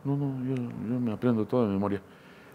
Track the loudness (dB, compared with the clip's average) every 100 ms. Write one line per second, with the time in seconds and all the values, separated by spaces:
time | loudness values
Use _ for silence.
0 | -4 -2 -2 -4 -2 -2 -4 -6 -4 -2
1 | -2 0 2 2 2 2 2 2 0 -2
2 | -6 -20 -20 -20 -20